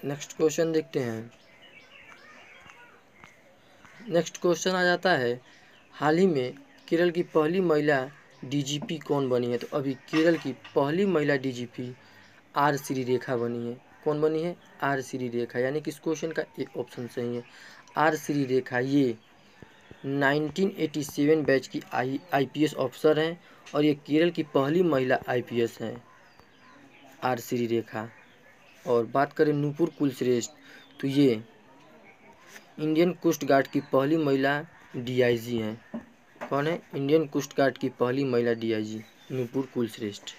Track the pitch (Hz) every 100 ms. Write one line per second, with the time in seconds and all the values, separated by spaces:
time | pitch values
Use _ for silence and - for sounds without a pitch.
0 | 139 147 - - 156 151 165 160 156 156
1 | 120 113 117 - _ - - - - -
2 | - - - - - - - - 480 -
3 | - - - - - _ _ - - -
4 | 233 165 165 - 180 165 190 185 180 175
5 | 185 165 123 123 - - - - _ -
6 | 143 160 190 147 123 - - - - 165
7 | 175 170 170 165 151 180 180 151 147 143
8 | 131 - - - 135 143 139 147 - 160
9 | - 143 135 123 120 120 - 151 139 127
10 | - 156 165 165 139 123 - - 139 165
11 | 202 165 147 143 131 123 120 - 123 127
12 | - - - - _ - 143 143 - 131
13 | 123 127 - 127 117 120 120 123 - -
14 | - 151 156 160 165 175 - - 143 139
15 | 127 131 127 117 117 123 127 147 151 147
16 | - 156 165 160 151 - 135 - 120 -
17 | 120 - 120 120 120 - - - - -
18 | 151 156 - 147 135 131 127 127 131 143
19 | 131 113 _ _ - - - - - -
20 | 135 139 139 143 151 147 196 - 160 151
21 | 143 - 143 156 135 135 127 147 - 131
22 | 127 139 - 139 131 143 147 - 131 -
23 | 156 151 160 175 - - - 143 151 147
24 | - 147 170 170 147 143 135 165 180 139
25 | 131 127 - 127 117 117 117 - 113 120
26 | - - - _ - _ - - - -
27 | - - 127 127 - 127 117 117 110 113
28 | 113 - - - - - - - - 120
29 | 113 139 143 - 151 147 147 147 165 -
30 | 147 127 123 123 113 - - - - -
31 | 139 139 143 110 110 - - - - -
32 | - - - - - - - - 156 156
33 | 175 180 170 156 135 139 131 143 135 135
34 | 135 165 147 139 139 147 160 - - -
35 | 123 127 120 120 117 120 107 110 - 233
36 | - _ _ - - 139 147 175 - 156
37 | 139 156 147 147 139 - 139 - 135 -
38 | 123 131 139 120 120 117 113 110 107 110
39 | 110 - - 131 120 135 131 - 117 -
40 | 107 98 -